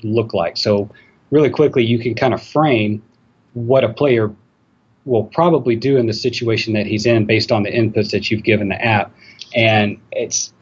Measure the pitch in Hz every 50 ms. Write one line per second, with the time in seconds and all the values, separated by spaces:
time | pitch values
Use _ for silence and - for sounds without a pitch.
0 | - 107 107 117 110 113 - 98 85 85 - - - 113 104 101 98 101 - -
1 | _ _ _ _ _ _ - - 151 127 - - 151 135 - 135 117 113 120 117
2 | 113 123 110 - 139 127 107 - - - - 147 156 151 143 - 107 104 107 107
3 | - _ _ _ _ _ _ _ _ _ _ 120 117 113 131 135 127 110 110 -
4 | 143 147 127 117 107 104 104 - _ _ _ _ _ _ _ _ _ _ _ _
5 | _ 143 123 110 101 - - - 165 175 165 143 123 123 117 113 104 135 139 131
6 | 120 113 107 - - 127 117 - 120 113 113 104 - 113 107 107 104 104 110 107
7 | 107 120 117 117 110 107 113 107 104 - 123 110 101 101 - 117 113 110 - 113
8 | 101 104 - 104 - - 113 107 - - 110 104 107 101 95 - 117 117 110 101
9 | 92 - - _ - - - _ - - - 123 113 113 110 107 104 104 98 -
10 | _ _ - - 120 - - - - - _ _